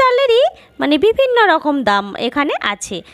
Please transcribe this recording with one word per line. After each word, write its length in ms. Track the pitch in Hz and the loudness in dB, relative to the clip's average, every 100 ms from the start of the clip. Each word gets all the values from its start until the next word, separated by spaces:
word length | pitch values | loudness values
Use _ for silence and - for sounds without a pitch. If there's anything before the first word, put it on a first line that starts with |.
চালেরই, 440 | 508 494 539 453 622 - - - | 2 2 2 2 2 -2 -16 -6
মানে, 160 | 277 294 403 | -2 2 2
বিভিন্ন 300 | 453 539 480 415 | 2 0 2 2
রকম 240 | 320 302 285 208 | 2 0 -2 0
দাম 140 | 202 202 - 233 | 0 -2 -6 -6
এখানে 280 | 285 285 587 - | -2 -2 -4 -6
আছে, 240 | 202 - 180 - | -8 -8 -12 -14